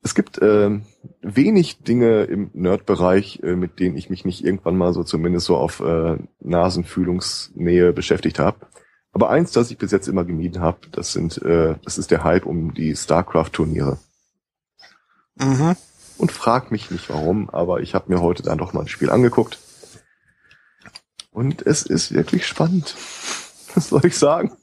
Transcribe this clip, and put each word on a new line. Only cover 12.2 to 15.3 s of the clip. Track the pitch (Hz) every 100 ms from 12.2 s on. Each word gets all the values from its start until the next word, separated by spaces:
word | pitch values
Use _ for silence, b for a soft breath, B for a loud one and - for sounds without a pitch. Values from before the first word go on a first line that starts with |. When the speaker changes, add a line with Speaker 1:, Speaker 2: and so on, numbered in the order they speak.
Speaker 1:
Hype | 80 87 -
um | 85 80
die | - 78 73
StarCraft-Turniere. | - 80 90 82 80 - 80 78 69 69 _ _ _ _ _ _ _ _ b b b b b